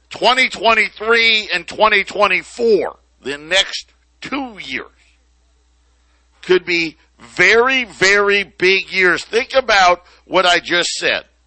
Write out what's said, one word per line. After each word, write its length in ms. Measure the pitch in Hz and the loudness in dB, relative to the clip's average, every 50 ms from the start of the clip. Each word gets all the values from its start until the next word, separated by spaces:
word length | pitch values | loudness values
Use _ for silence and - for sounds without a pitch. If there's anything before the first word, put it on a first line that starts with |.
| _ _ | _ _
twenty 400 | - - 180 220 247 262 254 226 | -8 -2 0 2 2 2 0 -2
twenty-three 1000 | - 190 185 226 226 220 208 190 - - 214 226 233 226 226 226 220 214 208 156 170 | -2 -2 0 0 2 2 0 -2 -6 -8 -2 0 0 2 2 2 0 0 -2 -4 -6
and 120 | 175 175 | -8 -8
twenty 380 | - - - 208 214 208 196 190 | -10 -2 0 0 2 2 0 -2
twenty-four, 960 | - - 180 208 190 185 175 160 - - - 240 233 214 175 123 82 - - _ _ _ _ | -2 -2 0 0 0 0 -2 -4 -8 -8 -2 2 2 2 2 0 -4 -8 -14 _ _ _ _
the 160 | - 123 143 147 | -10 -10 -10 -10
next 560 | 151 160 180 190 196 - - - - _ _ _ _ _ _ _ | -6 -2 0 0 0 0 -6 -12 -14 _ _ _ _ _ _ _
two 380 | - - 262 285 269 247 214 180 | -12 -8 -8 -8 -8 -10 -12 -16
years, 320 | 151 135 131 110 69 - _ _ _ _ _ _ _ _ _ _ _ _ _ _ _ _ _ _ _ _ _ _ _ _ _ _ _ _ _ _ | -14 -10 -10 -10 -10 -12 _ _ _ _ _ _ _ _ _ _ _ _ _ _ _ _ _ _ _ _ _ _ _ _ _ _ _ _ _ _
could 240 | - - 180 180 175 | -4 -2 -2 -2 0
be 320 | 175 175 165 165 160 151 _ _ _ _ _ | -2 -4 -4 -4 -6 -10 _ _ _ _ _
very, 680 | - - - - 180 190 214 233 240 262 262 262 247 | -20 -16 -4 0 2 2 4 2 2 0 -2 -2 -4
very 580 | 202 160 - 180 190 202 208 202 202 202 202 196 | -6 -6 -2 0 2 2 2 2 0 0 -2 -2
big 480 | - _ - 175 185 190 190 185 - | -6 _ -2 0 0 0 0 -2 -4
years. 320 | 175 190 185 180 165 151 - | -2 0 2 2 0 0 -4
Think 300 | - 196 226 262 - 254 | -4 -4 -4 -4 0 -2
about 500 | 262 254 226 214 196 185 180 180 175 - _ _ _ _ | -2 0 2 2 4 4 4 2 0 -2 _ _ _ _
what 200 | - 147 180 190 | -2 0 2 4
I 140 | - 175 170 | 4 4 2
just 300 | 127 120 160 175 160 - | 0 0 -2 -2 0 -2
said. 360 | - - 175 143 110 85 - _ _ _ _ | -4 -4 -2 -2 -2 -2 -4 _ _ _ _